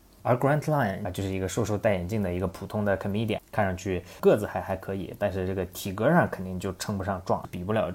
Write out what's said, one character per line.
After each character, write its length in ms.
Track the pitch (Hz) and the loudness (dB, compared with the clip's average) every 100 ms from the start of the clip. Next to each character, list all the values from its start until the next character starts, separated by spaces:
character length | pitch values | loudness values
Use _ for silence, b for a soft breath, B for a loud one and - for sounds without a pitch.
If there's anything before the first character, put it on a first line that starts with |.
| - - | -20 -4
而 120 | - | 0
Grant 280 | 123 139 151 | 2 4 2
Lyon 440 | 156 139 107 95 101 | 2 2 2 -2 -6
啊， 40 | |
就 100 | 92 | -4
是 60 | 98 | -2
一 100 | 95 | -2
个 80 | 92 | -2
瘦 180 | - | 0
瘦 140 | 107 104 | 0 2
戴 140 | 110 | 2
眼 160 | 95 87 | 2 0
镜 120 | 110 | -2
的 140 | 95 | 0
一 60 | 90 | 0
个 80 | 92 | -2
普 180 | - 98 | -4 -6
通 180 | 107 | -2
的 140 | 101 95 | 2 0
comedian， 400 | 101 101 110 101 - | 0 -2 0 -2 -4
看 120 | - | 0
上 120 | 98 87 | 0 0
去 260 | 98 90 - B | -2 -2 -4 B
个 160 | 196 127 | 4 6
子 120 | 95 | 4
还， 120 | 95 | -4
还 140 | 87 | -4
可 220 | 95 - 98 | -4 -4 -6
以， 180 | 85 - | -6 -2
但 160 | 101 | -2
是 140 | 95 92 | 0 -2
这 80 | |
个 100 | 95 87 | -2 -4
体 260 | - 101 | -6 -6
格 180 | 95 123 | 0 4
上 180 | 170 101 | 6 4
肯 160 | - | 0
定 140 | 92 90 | -6 -6
就 140 | 98 | -6
称 260 | 92 - 98 | -6 -4 -4
不 60 | |
上 180 | 92 95 | -2 -4
壮， 160 | 90 98 - | 0 -2 -2
比 100 | 90 | -6
不 100 | 90 | -2
了 200 | 110 82 | 0 0